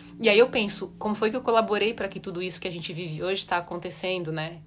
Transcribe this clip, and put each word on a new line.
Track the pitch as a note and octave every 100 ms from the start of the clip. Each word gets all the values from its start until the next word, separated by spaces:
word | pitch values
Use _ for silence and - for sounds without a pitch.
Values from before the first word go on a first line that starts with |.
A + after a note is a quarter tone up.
| - -
E | A3
aí | G#3
eu | B3+
penso, | B3+ G#3 - F#3 -
como | G#3+
foi | G#3 A3
que | B3
eu |
colaborei | B3 A3+ G#3 G#3 G3+
pra | A3+ G3
que | F3+
tudo | G3 F3
isso | F#3 E3+
que | F#3+
a |
gente | E3+ D#3+
vive | E3 F3+ D#3
hoje | F3 F#3+ -
tá | F3
acontecendo, | F3 F3 F3+ E3+ F#3 F#3 D#3+
né? | D#3+ D#3 E3+